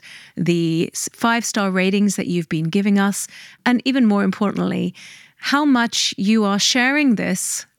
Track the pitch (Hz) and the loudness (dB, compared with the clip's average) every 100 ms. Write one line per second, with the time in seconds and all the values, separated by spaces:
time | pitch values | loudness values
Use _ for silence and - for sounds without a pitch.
0 | - - - - 165 175 165 165 - - | -4 -20 -16 -4 0 2 2 0 -2 -4
1 | - - 233 233 220 226 196 185 185 202 | -10 -2 0 0 -2 -2 -2 0 2 2
2 | 202 185 - 175 165 160 160 202 202 202 | 0 0 -2 -4 -2 -4 -2 0 2 2
3 | 196 196 - - - - 247 247 262 269 | 2 -2 -8 -14 -20 -6 0 0 0 2
4 | 226 202 190 - 202 - 180 180 180 - | 4 4 0 0 -2 -2 -2 -2 -4 -6
5 | - - - _ - 285 294 247 233 - | -20 -20 -20 _ -2 0 2 2 2 -2
6 | - - 196 220 202 202 - 254 247 294 | -4 -2 2 2 2 0 0 2 2 2
7 | 285 190 180 185 - - - | 2 2 0 -4 -4 -8 -10